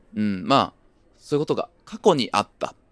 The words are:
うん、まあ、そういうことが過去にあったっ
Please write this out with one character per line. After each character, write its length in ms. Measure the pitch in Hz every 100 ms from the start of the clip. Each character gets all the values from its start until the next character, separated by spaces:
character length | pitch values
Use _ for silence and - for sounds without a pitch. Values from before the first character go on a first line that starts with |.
| _
う 60 | 107
ん、 240 | 107 95 90
ま 100 | 135
あ、 160 | 95 - _ _ _ _
そ 200 | - 147
う 20 |
い 0 |
う 20 |
こ 60 | 156
と 80 |
が 140 | 143 - _
過 140 | - 220
去 160 | 214
に 140 | 151 110
あ 80 | 101
っ 80 | 104 -
た 100 | -
っ 60 | - _